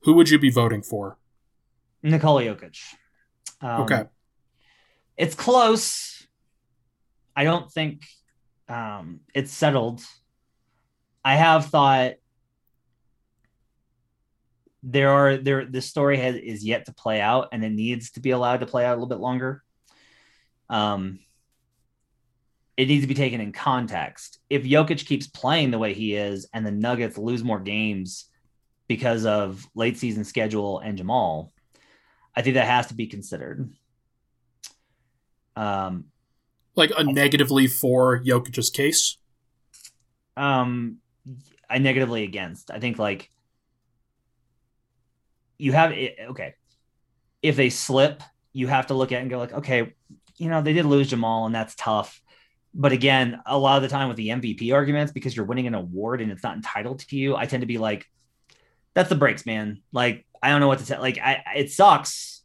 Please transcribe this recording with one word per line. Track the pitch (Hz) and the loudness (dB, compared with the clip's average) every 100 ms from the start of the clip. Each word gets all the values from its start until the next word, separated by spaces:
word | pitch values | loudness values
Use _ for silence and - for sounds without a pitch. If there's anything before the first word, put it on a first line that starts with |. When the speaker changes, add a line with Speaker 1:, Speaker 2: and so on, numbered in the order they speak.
Speaker 1:
who | - | 8
would | 170 165 | 8 8
you | 151 | 8
be | 139 | 6
voting | 120 117 107 | 4 2 0
for? | - 107 98 - _ _ _ _ _ _ _ _ | -6 -8 -8 -14 _ _ _ _ _ _ _ _
Speaker 2:
Nikola | 151 156 156 143 | 0 4 6 4
Jokic. | 117 98 85 - - - _ _ _ _ - - | 2 -6 -14 -20 -20 -20 _ _ _ _ -20 -12
Um, | 131 117 | -6 -2
Speaker 1:
Okay. | 127 120 107 _ _ _ _ _ _ _ _ _ _ - | 0 0 -2 _ _ _ _ _ _ _ _ _ _ -4
Speaker 2:
it's | 160 - | -4 -2
close. | - 254 226 220 - - - - - _ _ _ _ _ _ _ _ _ _ - | 2 6 6 4 0 -6 -10 -16 -20 _ _ _ _ _ _ _ _ _ _ 0
I | |
don't | 147 170 - | 2 2 -2
think, | - 156 147 - _ _ _ _ _ _ | -4 -4 -6 -18 _ _ _ _ _ _
um, | 120 110 104 82 82 _ | -10 -8 -10 -14 -18 _
it's | 143 135 | -6 -6
settled. | - 151 139 117 120 - _ _ _ _ _ _ _ _ _ _ _ | 0 0 2 -2 -6 -16 _ _ _ _ _ _ _ _ _ _ _
I | 135 139 | 2 4
have | 165 160 147 | 6 6 4
thought | 156 139 135 127 - _ _ _ _ _ _ _ _ _ _ _ _ _ _ _ _ _ _ _ _ _ _ _ _ _ _ | 2 4 4 2 -4 _ _ _ _ _ _ _ _ _ _ _ _ _ _ _ _ _ _ _ _ _ _ _ _ _ _
there | 131 135 139 | -2 2 4
are, | 139 139 135 | 6 6 4
there, | 131 135 | 0 -2
the | 123 127 | -2 -8
story | 127 - 143 139 | -8 0 2 2
has, | 127 | 0
is | 120 - 107 | -4 -8 -8
yet | 107 117 - | -4 -4 -4
to | |
play | - 117 110 | -10 -4 0
out, | 104 127 - | 2 0 0
and | 120 | -6
it | 110 | -4
needs | 107 113 123 117 | -4 -4 -6 -10
to | - | -8
be | 127 | -2
allowed | 127 123 123 | 0 0 -2
to | 117 | -2
play | 127 | -2
out | 123 | -2
a | 120 | -2
little | 123 | -4
bit | 117 | -6
longer. | 120 127 131 139 _ _ _ _ _ _ _ _ _ _ _ | -6 -4 -6 -8 _ _ _ _ _ _ _ _ _ _ _
Um, | 117 104 101 95 95 _ _ _ _ _ _ _ _ _ _ _ _ _ _ _ - | -2 0 -2 -6 -10 _ _ _ _ _ _ _ _ _ _ _ _ _ _ _ -2
it | 131 | 2
needs | 147 | 2
to | 135 | 2
be | |
taken | 135 135 120 | 0 -2 -2
in | 104 | -8
context. | 98 147 127 117 92 73 - - - _ | -4 -2 -2 -2 -6 -8 -10 -20 -20 _
If | 139 | -4
Jokic | 127 147 156 151 | 4 4 4 -2
keeps | - 143 - | -2 -4 -4
playing | - 127 165 143 | -6 0 2 2
the | 117 | 0
way | 110 | -2
he | 98 110 | -4 -4
is | 104 101 98 92 | -4 -4 -6 -10
and | 113 | -8
the | 107 | -6
Nuggets | 104 113 123 117 - | -2 -2 -2 -4 -6
lose | 110 120 | -6 -4
more | 117 107 | -4 -4
games | 95 104 107 98 92 - - _ _ _ _ _ _ | -4 -4 -4 -6 -10 -14 -20 _ _ _ _ _ _
because | 113 123 117 110 | -2 0 0 0
of | 104 98 95 - | 0 -2 -8 -16
late | - 117 117 | -4 -2 -2
season | 123 107 | -6 -6
schedule | 104 - 110 107 101 95 | -6 -4 -2 -2 -4 -6
and | 107 98 | -8 -8
Jamal, | 90 113 95 78 80 _ _ _ _ _ _ _ _ - | -4 -2 -2 -4 -10 _ _ _ _ _ _ _ _ -2
I | |
think | 120 | 0
that | 131 113 | 2 4
has | 123 123 | 2 0
to | |
be | 113 113 | -8 -10
considered. | 104 - 92 64 139 127 - _ _ _ _ _ _ _ _ - _ _ _ _ _ _ _ _ - | -10 -12 -12 -12 -10 -12 -12 _ _ _ _ _ _ _ _ -20 _ _ _ _ _ _ _ _ -8
Um, | 107 98 95 90 - _ _ _ _ _ _ - | -4 -4 -4 -8 -12 _ _ _ _ _ _ 2
Speaker 1:
Like | 156 | 2
a | 156 | 4
Speaker 2:
I | |
Speaker 1:
negatively | 147 139 143 143 135 135 131 | 0 2 2 4 2 4 2
for | 127 131 127 127 127 | 2 2 4 4 2
Jokic's | 127 123 123 127 131 | 2 0 0 -4 -4
case? | - 143 165 - - _ _ _ _ _ - - _ _ _ _ - | 0 0 2 -2 -4 _ _ _ _ _ -20 -20 _ _ _ _ -4
Speaker 2:
Um, | 143 131 123 123 117 110 _ _ 135 131 - _ _ | 0 2 0 -2 -6 -10 _ _ -20 -20 -20 _ _
I | 127 | 0
negatively | 135 131 127 117 | 2 2 0 -2
against. | 104 98 90 87 - | -4 -6 -10 -12 -14
I | - | -8
think, | 120 113 | -6 -2
like, | 107 98 - _ _ _ _ _ _ _ _ _ _ _ _ _ _ _ _ _ _ _ _ _ _ _ | -4 -4 -10 _ _ _ _ _ _ _ _ _ _ _ _ _ _ _ _ _ _ _ _ _ _ _
you | 143 | 0
have | 139 165 | 4 4
it, | 104 127 - 113 | 2 -8 -8 -16
okay. | 131 80 - _ _ _ _ _ _ _ _ | -14 -14 -16 _ _ _ _ _ _ _ _
If | 156 131 | 0 4
they | 127 | 2
slip, | 123 - 131 147 147 - _ _ | 2 0 4 4 2 -20 _ _
you | 135 123 | -6 0
have | 135 131 | 0 0
to | |
look | 131 127 | -2 -2
at | 123 | -2
it | |
and | 131 | -6
go, | 123 | -8
like, | 120 | -8
"Okay, | - 147 127 117 _ _ - _ _ | -10 -2 -2 -2 _ _ -20 _ _
you | 165 | -2
know, | 165 | -2
they | 151 | 2
did | 156 | 2
lose | 151 143 139 | 4 4 2
Jamal, | 127 113 113 113 | -2 -2 -2 -2
and | |
that's | 113 110 | -4 -6
tough." | - - 107 - - _ _ _ _ _ | -8 -2 -2 -2 -12 _ _ _ _ _
But | 170 139 | 0 0
again, | 127 135 135 123 117 - | 2 4 4 2 -4 -2
a | 139 | 0
lot | 135 139 | 4 4
of | |
the | 135 | 2
time | 139 135 | -2 -4
with | 113 | -4
the | 107 | -6
M | 120 | -4
V | 120 | -6
P | - 117 | -6 0
arguments, | 143 143 147 147 | 2 2 0 -2
because | 143 127 | -4 -8
you're | 113 101 | -6 -4
winning | 123 123 | -4 -4
an | |
award | 110 90 90 107 123 | -6 -8 -8 -6 -4
and | 110 | -6
it's | 92 | -6
not | 117 | -10
entitled | 92 110 104 110 135 | -10 -10 -8 -8 -10
to | - 139 | -8 -4
you, | 135 | -2
I | 139 120 | -2 -2
tend | 131 | -4
to | 120 | -4
be | 117 | -4
like, | 110 104 - _ _ _ _ _ _ _ _ | -4 -4 -10 _ _ _ _ _ _ _ _
"That's | - 180 | 0 2
the | 160 | 4
breaks, | 139 110 - | 2 0 -6
man." | 110 107 104 _ | -6 -6 -10 _
Like, | 123 123 107 _ _ | -2 0 -2 _ _
I | 131 | 2
don't | 147 | 4
know | 143 | 4
what | 131 | 2
to | 113 | -2
tell. | 139 | -4
Like, | 131 120 | -4 -2
I, | 131 135 - 143 | -2 -2 -4 -4
it | 143 | -4
sucks. | - 202 151 - - - - | 6 6 6 2 -10 -12 -16